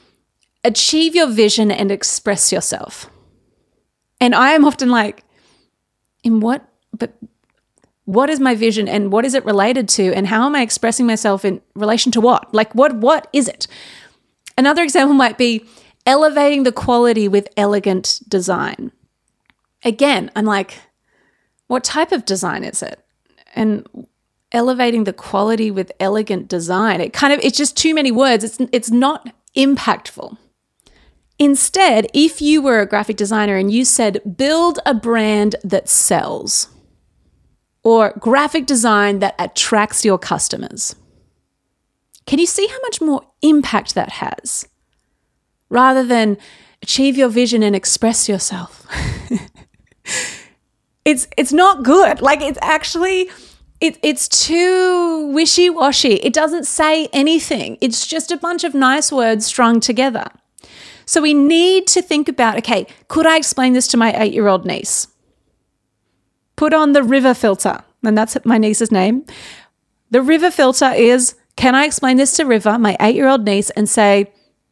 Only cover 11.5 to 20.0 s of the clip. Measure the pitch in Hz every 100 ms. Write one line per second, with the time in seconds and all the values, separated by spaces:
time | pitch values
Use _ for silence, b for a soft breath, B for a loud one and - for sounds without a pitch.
11.5 | 190 _ 196 208 240 254 226 233 233 -
12.5 | 214 220 220 294 233 233 311 - 285 233
13.5 | - - B B B B B _ _ -
14.5 | - 277 311 330 349 277 277 240 226 240
15.5 | 220 b b b b - 277 311 294 285
16.5 | 285 254 226 - 240 240 220 202 202 202
17.5 | - 202 208 196 185 - - - 190 180
18.5 | 180 - - - - _ _ _ _ _
19.5 | _ _ _ 240 220